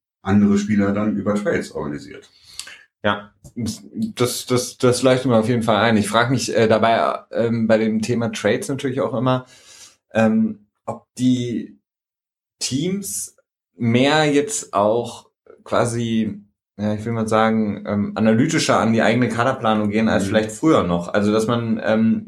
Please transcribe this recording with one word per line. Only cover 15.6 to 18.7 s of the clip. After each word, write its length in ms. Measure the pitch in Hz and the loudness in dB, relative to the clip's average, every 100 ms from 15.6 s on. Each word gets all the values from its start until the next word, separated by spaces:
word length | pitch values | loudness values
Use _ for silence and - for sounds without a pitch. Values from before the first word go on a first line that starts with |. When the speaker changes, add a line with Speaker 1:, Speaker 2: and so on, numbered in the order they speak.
Speaker 2:
quasi, 800 | - 98 117 117 117 113 104 - - _ _ - | -4 0 0 -2 -2 -2 -2 -6 -16 _ _ -6
ja, 180 | 104 107 | -4 -4
ich 100 | 117 | -4
will 80 | |
mal 140 | 117 110 | -4 0
sagen, 580 | 110 110 110 107 - - | 2 2 2 -2 -4 -4
ähm, 240 | 104 101 - | -2 -2 0
analytischer 640 | 110 113 160 160 - | 2 4 2 0 2